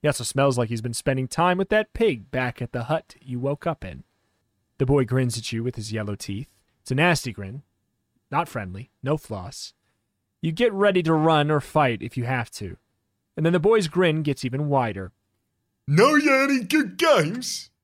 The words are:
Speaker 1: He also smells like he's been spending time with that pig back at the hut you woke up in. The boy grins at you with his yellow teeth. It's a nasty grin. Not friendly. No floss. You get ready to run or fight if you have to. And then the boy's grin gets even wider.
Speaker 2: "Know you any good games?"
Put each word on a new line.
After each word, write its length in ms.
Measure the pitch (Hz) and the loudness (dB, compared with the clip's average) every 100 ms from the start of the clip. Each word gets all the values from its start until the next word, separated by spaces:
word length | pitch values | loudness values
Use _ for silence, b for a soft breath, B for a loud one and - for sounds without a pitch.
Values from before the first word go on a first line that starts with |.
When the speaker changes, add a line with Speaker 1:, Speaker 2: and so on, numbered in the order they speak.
Speaker 1:
He 60 | 147 | -2
also 140 | - | -2
smells 320 | - 139 139 123 | -4 2 2 2
like 120 | 113 | -2
he's 120 | 117 | -2
been 100 | 117 | -6
spending 340 | 117 - 131 131 | -4 -2 -2 -4
time 300 | - 175 180 | 0 2 2
with 120 | 196 | 2
that 220 | 160 - | 0 0
pig 360 | - 226 123 101 | 0 0 0 -6
back 320 | 127 127 - | -4 -4 -6
at 120 | 120 | -8
the 100 | 123 | -8
hut 320 | 117 156 - - | -4 -4 -4 -20
you 180 | 135 123 | -10 -4
woke 260 | 135 147 180 | -4 -2 -4
up 180 | 156 | -6
in. 200 | - - - _ _ _ _ _ _ _ | -10 -14 -20 _ _ _ _ _ _ _
The 80 | 131 | 2
boy 200 | 143 123 | 2 2
grins 300 | 127 127 113 | 0 0 -2
at 160 | - | -6
you 120 | 113 | -6
with 140 | 120 120 | -6 -8
his 140 | 107 | -8
yellow 220 | 110 104 | -6 -6
teeth. 400 | 101 - 101 139 _ _ _ | -8 -8 -10 -10 _ _ _
It's 100 | - | -4
a 40 | 131 | 2
nasty 360 | 170 160 127 | 2 2 -2
grin. 320 | 107 98 127 _ _ _ _ _ _ _ | -10 -12 -14 _ _ _ _ _ _ _
Not 180 | 139 170 | -4 -4
friendly. 440 | 123 95 95 117 _ | -8 -10 -12 -16 _
No 160 | 131 151 | -4 -4
floss. 560 | - 101 90 - - _ _ _ _ _ _ _ | -4 -12 -12 -14 -18 _ _ _ _ _ _ _
You 100 | 160 | -6
get 200 | 160 240 | 0 0
ready 280 | 196 202 185 | 4 2 4
to 100 | 160 | 2
run 360 | 160 156 156 147 | 4 6 4 4
or 100 | 151 | 0
fight 440 | - 156 139 113 | 0 2 2 0
if 140 | - - | -6 -6
you 80 | 120 | -4
have 260 | 123 113 | -4 -6
to. 260 | - 98 - _ _ _ _ _ - | -10 -12 -12 _ _ _ _ _ -2
And 80 | 160 | 2
then 80 | |
the 60 | 175 | 4
boy's 280 | 180 226 170 | 4 2 2
grin 340 | 175 180 156 | 2 2 2
gets 240 | 151 139 127 | -2 -4 -4
even 220 | 131 147 | -4 0
wider. 420 | 139 117 98 92 _ _ _ _ _ _ _ - | 0 0 -4 -12 _ _ _ _ _ _ _ 0
Speaker 2:
"Know 260 | 147 254 302 | 4 6 6
you 160 | 294 269 | 4 4
any 240 | 277 277 | 4 0
good 340 | 185 311 233 185 | 0 0 0 0
games?" 720 | 330 247 151 240 254 - - _ | 4 4 4 -4 -8 -10 -12 _